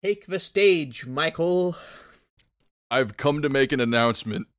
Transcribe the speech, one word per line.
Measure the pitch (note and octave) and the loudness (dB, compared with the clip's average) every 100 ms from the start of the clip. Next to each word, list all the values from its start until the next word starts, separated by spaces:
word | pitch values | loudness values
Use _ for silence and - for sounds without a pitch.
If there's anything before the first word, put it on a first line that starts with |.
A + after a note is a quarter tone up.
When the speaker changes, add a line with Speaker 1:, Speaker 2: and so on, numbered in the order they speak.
Speaker 1:
Take | F#3+ G3+ - | -4 -4 -4
the | F#3 | -8
stage, | - G3 G3+ F3 C#3+ A#2 B2 | -6 2 4 4 0 -10 -10
Michael. | C3 D#3+ D#3 E3+ F3+ F3+ E3+ - - - _ _ _ _ _ _ _ _ | -4 -4 -2 0 2 0 -4 -14 -20 -20 _ _ _ _ _ _ _ _
Speaker 2:
I've | B2 B2 G2+ | 0 0 0
come | C#3+ D3 | 0 0
to | D3 | 0
make | C3+ C3+ | 2 2
an | C#3+ | 2
announcement. | A#2+ A#2+ A#2 A2+ A2+ G#2+ - | 0 2 2 0 -4 -8 -8